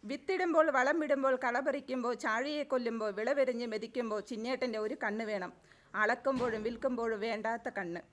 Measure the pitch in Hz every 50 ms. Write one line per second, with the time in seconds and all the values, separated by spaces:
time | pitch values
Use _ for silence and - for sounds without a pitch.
0 | - 208 269 285 - - 381 359 370 359 311 330 311 320 269 262 247 269 302 339
1 | 302 285 285 269 269 269 262 254 254 240 240 247 269 302 277 285 - - 254 254
2 | 240 240 247 214 - 240 220 226 262 285 302 302 285 285 277 254 240 233 233 226
3 | 214 214 196 190 220 240 277 285 262 254 247 233 240 233 214 214 220 226 - 262
4 | 240 226 214 214 196 - 262 214 220 240 262 254 262 254 220 220 214 214 262 -
5 | - 214 208 220 226 214 214 196 180 175 - - _ - - - - - - 190
6 | 214 214 240 240 - 269 269 254 240 247 220 214 214 233 240 226 - 269 254 233
7 | 233 226 226 208 196 226 226 214 208 220 233 233 233 - 233 - 190 175 170 175
8 | - _